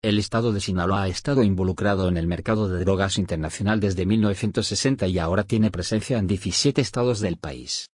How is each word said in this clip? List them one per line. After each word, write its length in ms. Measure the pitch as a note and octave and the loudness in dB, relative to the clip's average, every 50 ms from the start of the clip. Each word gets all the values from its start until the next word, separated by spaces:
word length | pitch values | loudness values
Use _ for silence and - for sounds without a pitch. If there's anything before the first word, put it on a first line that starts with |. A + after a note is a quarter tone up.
El 180 | - A2 G#2 G#2 | 0 2 0 0
estado 320 | G#2 - - A2+ A2+ A#2+ | 0 0 -2 0 0 0
de 80 | G#2+ G2+ | 0 0
Sinaloa 440 | F#2+ - F#2 F2+ E2+ F#2 G2 G2+ G2 | -2 -2 -2 0 0 0 0 0 0
ha 40 | |
estado 360 | F#2+ F2+ - - C#3+ C#3+ C3+ A#2 | -2 -2 -4 -2 0 2 4 4
involucrado 640 | G2+ F#2+ F2+ F#2 F#2 F2+ - F#2+ G2+ G2+ F#2+ F#2+ F2+ | 4 4 2 2 0 0 0 0 0 2 2 2 2
en 80 | F2+ | 2
el 100 | E2 E2 | 0 0
mercado 400 | E2+ F2 D#2+ - - A2 G#2+ G#2+ | -2 -2 -2 -2 0 0 0 0
de 160 | F#2+ F#2 F2 F2 | 0 0 0 2
drogas 340 | F#2 G2 F#2 G2 F#2+ - | 2 2 2 0 0 0
internacional 640 | - F#2+ - F2 D#2+ D#2 D#2 - - G2 G2+ A2 A2 | -2 -2 -2 -2 -4 -4 -6 -6 -2 0 0 2 2
desde 260 | G2 G2+ F#2+ F2+ F2+ | 2 0 0 0 0
mil 140 | F#2 G#2+ A2 | 2 2 4
novecientos 480 | G#2+ G#2 G2 - - G#2 - - G#2 | 4 2 0 0 -4 -2 -2 -2 -2
sesenta 400 | - G#2 - - C3 C#3 - G2+ | -2 -2 0 0 0 0 2 0
y 100 | F#2 F2+ | 0 0
ahora 280 | F2+ E2 E2 F2+ G2 G#2 | 0 0 0 0 0 0
tiene 260 | - A#2 A2 G#2+ G#2+ | 0 2 2 2 2
presencia 460 | - F2 F2 - A2 A2 G#2+ - C3+ | 0 -2 -4 -2 -2 -2 -2 0 -2
en 100 | A2+ G2+ | 0 0
diecisiete 540 | F2+ G#2 F#2 - G2 F2 - - C#3+ C3 - | 0 -2 -2 -2 -4 -2 0 0 2 2 2
estados 400 | C3 - - B2 A#2+ B2 A#2 G2+ | -2 0 0 0 0 0 0 0
del 160 | G#2+ F#2+ E2 | -2 -4 -4
país. 520 | - - D#2 C#2 B1+ A#1+ - - - - - _ | -4 -8 -10 -10 -10 -10 -10 -8 -10 -10 -12 _